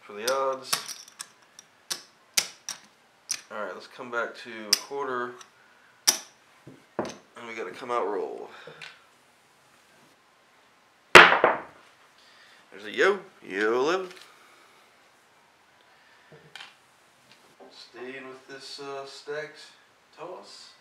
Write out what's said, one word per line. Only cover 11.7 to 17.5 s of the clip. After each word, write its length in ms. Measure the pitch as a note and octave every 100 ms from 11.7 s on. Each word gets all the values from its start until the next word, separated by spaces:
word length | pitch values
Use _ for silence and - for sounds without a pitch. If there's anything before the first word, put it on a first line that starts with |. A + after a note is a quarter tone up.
| - - - - - - - - - - F#2+ G#2+
a 40 |
yo, 280 | G#2 F3 G3+ F3 - -
yo 280 | F#2 G#2+
eleven. 340 | A#2+ C#3+ F#3 F#3 - - - - - - - - - - - _ - - _ _ - - - - - - D3+ D3+ - - - _ _ - _ - - -